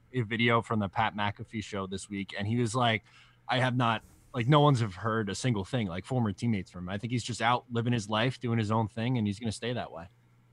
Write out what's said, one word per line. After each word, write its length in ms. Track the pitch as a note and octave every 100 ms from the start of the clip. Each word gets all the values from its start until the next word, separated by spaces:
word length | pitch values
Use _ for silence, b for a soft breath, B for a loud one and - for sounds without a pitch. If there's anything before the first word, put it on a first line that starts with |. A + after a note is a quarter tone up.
| _
a 80 | B2+
video 400 | G#2 A2+ A#2+ A#2
from 160 | - A2
the 100 | G2
Pat 260 | - G#2+ F#2+
McAfee 480 | G#2 - A2+ A2
show 220 | - G2+ F#2+
this 240 | F#2+ -
week, 240 | G2+ G2 G2
and 100 | G2+
he 100 | A#2+
was 160 | A#2
like, 300 | B2 A#2+ A2 - b b b -
"I 120 | B2+
have 180 | B2+ B2
not, 240 | A#2 A2 - - -
like, 140 | B2+ A#2
no 120 | D3+
one's 180 | D3 C3
have 140 | A2+ F#2
heard 340 | A2+ A2+ G2+
a 60 | F#2+
single 280 | C3 G#2 F#2
thing, 220 | B2+ G2+
like, 160 | F2
former 280 | - B2+ A2
teammates 380 | F#2+ A#2+ G#2 F2
from 140 | F2+ F2+
him. 40 |
I 80 | G2+
think 140 | A2+
he's 100 | B2
just 200 | - A2
out 220 | A2+ B2 -
living 220 | A#2 A#2
his 160 | A#2+ G2+
life, 300 | G#2+ B2 -
doing 180 | A#2+ A#2
his 140 | G#2+
own 160 | A2+ A2
thing, 320 | - A#2 B2+
and 80 | G#2
he's 120 | G2+
gonna 120 | A#2+
stay 200 | - A2+
that 180 | A#2+ E2+
way." 140 | D2+ E2+ _ _ _ _